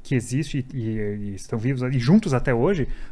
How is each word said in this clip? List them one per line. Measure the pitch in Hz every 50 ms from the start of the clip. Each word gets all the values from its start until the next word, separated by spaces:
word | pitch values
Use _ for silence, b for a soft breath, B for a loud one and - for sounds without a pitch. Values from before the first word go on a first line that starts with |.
| -
que | - 143
existe | 127 123 - 123 139 156 - - 143 127 131 -
e, |
e, | 135 113 110 110 110 104 104 104 104 101 101
e | 98
estão | 95 - - -
vivos | 117 107 127 139 127 123
e | 127 139 131
juntos | 117 123 175 220 - 180 135
até | 123 - - 123
hoje | 113 123 170 202 165 123 - B B B B